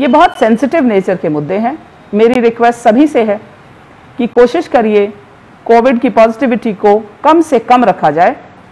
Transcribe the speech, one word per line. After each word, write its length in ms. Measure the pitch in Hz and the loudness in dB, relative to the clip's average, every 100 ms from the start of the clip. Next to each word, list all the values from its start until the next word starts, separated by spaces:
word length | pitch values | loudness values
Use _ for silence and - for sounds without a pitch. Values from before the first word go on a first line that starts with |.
ये 60 | 269 | 0
बहुत 300 | 285 349 - | 2 2 0
sensitive 480 | 226 226 277 339 | 0 0 0 -2
nature 320 | 247 196 185 226 | 0 -2 -2 -4
के 120 | 170 | -4
मुद्दे 280 | 151 147 190 | -4 -4 -4
हैं। 220 | 233 311 - - - | -4 -8 -14 -20 -8
मेरी 260 | 208 226 254 | 0 0 2
request 380 | 233 233 240 240 | 0 0 -2 0
सभी 280 | 240 220 302 | 0 2 2
से 180 | - | 0
है 160 | 220 208 - - - - - - - - | -2 -4 -10 -20 -20 -20 -20 -20 -16 -8
कि 80 | 240 | -2
कोशिश 420 | - 240 349 349 | 2 2 0 -2
करिए 380 | 262 220 208 202 - - - - - | -2 0 0 -2 -6 -20 -20 -20 -12
कोविड 360 | - 233 240 240 | 0 2 2 0
की 100 | 247 | 0
positivity 640 | 208 226 226 269 233 233 | 2 0 0 -4 -2 -4
को 260 | 190 208 208 | -2 0 0
कम 420 | 220 - 285 330 | -2 -4 0 0
से 180 | 320 240 | 2 -2
कम 260 | - 247 | 2 2
रखा 260 | 226 175 160 | 2 0 -2
जाए। 260 | 151 196 285 - - - | 0 0 -2 -12 -20 -20